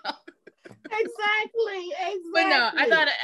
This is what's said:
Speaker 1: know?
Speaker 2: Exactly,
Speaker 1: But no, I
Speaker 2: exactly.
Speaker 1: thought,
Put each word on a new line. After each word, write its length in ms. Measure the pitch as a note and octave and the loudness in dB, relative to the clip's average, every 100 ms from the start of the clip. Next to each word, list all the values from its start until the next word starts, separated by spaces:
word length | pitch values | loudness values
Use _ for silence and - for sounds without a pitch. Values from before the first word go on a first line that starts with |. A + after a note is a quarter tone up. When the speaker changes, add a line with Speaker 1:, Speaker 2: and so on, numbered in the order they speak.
| - | -10
Speaker 1:
know? 60 | - - - - _ - - - | -12 -16 -20 -20 _ -20 -20 -8
Speaker 2:
Exactly, 1040 | G#4+ A4 G#4+ G#4 G#4+ G#4+ A4+ A4 F#4+ F4 F4+ F#4 G4+ E4+ | -4 -4 -2 0 0 -2 -2 -2 -2 -8 -6 -4 -6 -2
Speaker 1:
But 100 | F#4 - | 0 2
no, 220 | C4+ A#3 A#3 | 4 2 2
I 60 | C4+ | 4
Speaker 2:
exactly. 40 | |
Speaker 1:
thought, 180 | D#4+ D4 - | 4 4 0